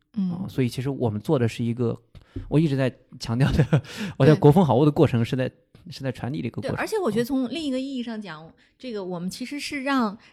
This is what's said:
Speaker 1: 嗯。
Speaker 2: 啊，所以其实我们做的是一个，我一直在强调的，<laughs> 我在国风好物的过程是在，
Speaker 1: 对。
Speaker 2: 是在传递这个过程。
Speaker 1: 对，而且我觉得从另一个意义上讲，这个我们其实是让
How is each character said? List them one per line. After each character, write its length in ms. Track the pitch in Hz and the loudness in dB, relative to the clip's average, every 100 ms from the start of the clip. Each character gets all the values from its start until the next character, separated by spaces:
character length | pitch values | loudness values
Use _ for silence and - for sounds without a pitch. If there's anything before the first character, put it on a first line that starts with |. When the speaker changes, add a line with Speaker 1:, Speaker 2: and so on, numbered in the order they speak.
| _ 208 | _ -4
Speaker 1:
嗯。 140 | 185 | -4
Speaker 2:
啊， 160 | 175 190 | -4 -6
所 140 | - | 0
以 60 | 123 | 0
其 120 | - | 0
实 80 | 135 | -4
我 220 | 131 117 | 0 0
们 100 | 104 | 0
做 160 | - 139 | 0 2
的 120 | 113 | 2
是 160 | - | 0
一 100 | 117 | -4
个， 260 | 117 117 117 _ - _ - - | 0 -2 -4 _ -20 _ -14 0
我 120 | 147 | 2
一 80 | 165 | 4
直 80 | 135 | 2
在 180 | 127 - _ 127 | -2 -4 _ -14
强 180 | - 120 | -4 0
调 140 | 139 | 2
的， 320 | 160 135 143 - | 4 2 2 -2
<laughs> 240 | - 196 - | -10 -10 4
我 80 | |
在 80 | 139 | 6
国 200 | 147 147 | 8 8
风 120 | 160 | 6
好 120 | 147 117 | 6 4
物 80 | |
的 80 | 156 | 4
过 120 | 143 | 4
程 200 | 135 117 | 4 4
是 100 | 117 | 0
在， 140 | 127 127 | -2 -4
Speaker 1:
对。 60 | _ _ _ - | _ _ _ -20
Speaker 2:
是 120 | - | -8
在 80 | 135 | -8
传 220 | - 117 | -6 -8
递 80 | 160 | -6
这 80 | 120 | -6
个 140 | - | -6
过 60 | 262 | -6
程。 80 | - | -6
Speaker 1:
对， 40 | |
而 60 | 320 | -4
且 100 | 427 | -2
我 120 | 247 | 0
觉 80 | 214 | 0
得 60 | |
从 220 | 240 262 247 | -2 -2 -2
另 120 | 330 | -4
一 80 | 294 | -4
个 80 | 254 | -4
意 180 | 269 254 | -6 -8
义 60 | |
上 160 | 233 214 | -8 -10
讲， 320 | 196 156 160 _ _ _ | -12 -14 -16 _ _ _
这 120 | 254 | -10
个 140 | 208 | -8
我 140 | 180 175 | -6 -6
们 100 | 185 | -8
其 160 | - | -8
实 160 | 247 285 | -10 -8
是 220 | - 285 | -8 -6
让 340 | 269 269 214 220 - | -2 0 0 -4 -20